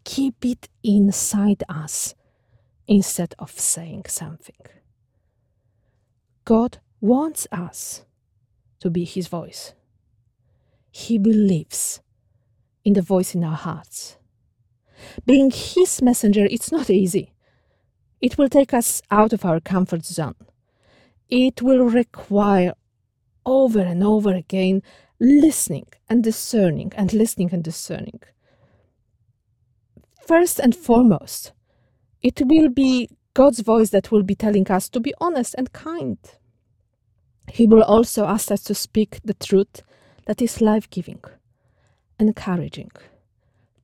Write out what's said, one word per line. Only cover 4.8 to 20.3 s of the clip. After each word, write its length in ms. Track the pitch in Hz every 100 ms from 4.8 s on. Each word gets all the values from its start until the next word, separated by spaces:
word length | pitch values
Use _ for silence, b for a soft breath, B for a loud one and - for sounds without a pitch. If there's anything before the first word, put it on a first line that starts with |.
| _ _ _ _ _ _ _ _ _ _ _ _ _ _ _ _
God 340 | - 226 233 - _ _
wants 460 | 208 247 320 302 -
us 520 | 175 175 - - - _ _ _ _ _ _ _ _
to 120 | 190
be 140 | 170
his 240 | 170 190 170
voice. 460 | 170 170 - - - _ _ _ _ _ _ _ _ _ _ _
He 280 | - - 226
believes 840 | 202 220 202 170 156 - - - _ _ _ _ _ _ _ _
in 80 | 214
the 100 | 202
voice 320 | 175 190 185
in 80 | 180
our 140 | 165 156
hearts. 600 | 175 156 - - - - _ _ _ _ _ _ B B B B
Being 260 | - 262 269
his 500 | - - - 370 -
messenger, 460 | 247 247 214 208 202
it's 220 | 233 -
not 200 | 320 262
easy. 440 | 196 190 190 - _ _ _ _ _ _ _ _ _
It 180 | 247 -
will 100 | 277
take 240 | 285 277
us 300 | 254 233 - -
out 220 | 208 214
of 120 | 208
our 160 | 180 165
comfort 440 | - 185 185 170
zone. 320 | - 170 147